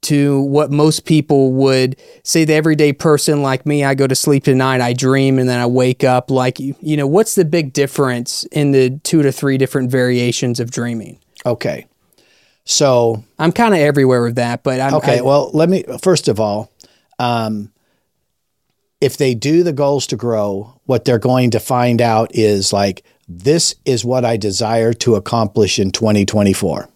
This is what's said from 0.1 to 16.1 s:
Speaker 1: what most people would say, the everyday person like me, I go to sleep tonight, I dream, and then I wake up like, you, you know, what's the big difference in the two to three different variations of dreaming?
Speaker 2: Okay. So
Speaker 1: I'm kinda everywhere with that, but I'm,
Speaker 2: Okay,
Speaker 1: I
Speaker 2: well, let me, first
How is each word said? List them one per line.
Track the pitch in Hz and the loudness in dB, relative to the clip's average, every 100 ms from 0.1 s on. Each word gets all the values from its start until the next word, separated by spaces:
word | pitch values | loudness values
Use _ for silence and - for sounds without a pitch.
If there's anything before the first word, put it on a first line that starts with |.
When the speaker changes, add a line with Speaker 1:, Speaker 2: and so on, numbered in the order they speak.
| 147 143 139 | 0 2 0
Speaker 1:
what | 139 143 147 | 0 0 0
most | 147 156 151 - | 2 2 0 0
people | 160 147 143 135 | 0 2 2 2
would | 131 135 131 127 135 - - | 2 2 2 0 -4 -16 -18
say, | - 165 156 | -4 -2 2
the | |
everyday | 156 160 151 151 | 2 0 2 0
person | 139 165 147 - 147 | 0 0 2 2 0
like | 139 131 - | 0 -2 -2
me, | 147 | -2
I | 139 135 | 0 0
go | 135 | 0
to | |
sleep | 131 - 143 | 0 0 0
tonight, | - 131 131 131 | 2 2 2 0
I | 123 | -2
dream, | 127 131 135 135 135 | -2 0 2 2 2
and | 127 | 0
then | 123 | 0
I | 123 | 0
wake | 127 127 131 | 2 0 2
up | 135 127 - | 2 0 0
like, | 131 127 131 | -2 -2 -4
you, | 135 139 | -10 -10
you | 151 151 | -4 -2
know, | 139 | 0
what's | 165 220 | 0 0
the | - 160 | 0 0
big | 170 147 | 0 -2
difference | 147 139 - 135 120 120 - - | -2 -2 0 -2 -2 -6 -10 -6
in | 156 143 | -2 2
the | 139 127 139 | 2 2 -2
two | - 165 | -2 0
to | 143 | 0
three | - 139 131 | 0 -2 0
different | 131 139 127 | 0 -2 -2
variations | 127 123 123 123 120 127 123 | 0 0 0 0 -2 -4 -4
of | 120 | -6
dreaming? | 123 120 117 101 - _ _ | -6 -6 -8 -12 -20 _ _
Speaker 2:
Okay. | - 117 - 73 - _ _ _ _ _ _ _ - | -6 -4 -4 -8 -14 _ _ _ _ _ _ _ -4
So | - 143 123 117 110 - _ | 0 4 4 2 -2 -10 _
Speaker 1:
I'm | 160 | -2
kinda | 175 233 185 | 2 2 2
everywhere | 147 143 131 127 | 2 2 2 2
with | 120 117 | 0 -2
that, | 120 120 | -4 -4
but | - 127 | -4 -2
I'm, | 135 151 | -2 0
Speaker 2:
Okay, | - 123 | 0 0
Speaker 1:
I | |
Speaker 2:
well, | 127 143 143 | 2 0 0
let | 156 170 | 0 0
me, | 185 - 123 | 0 -4 -4
first | 190 | 0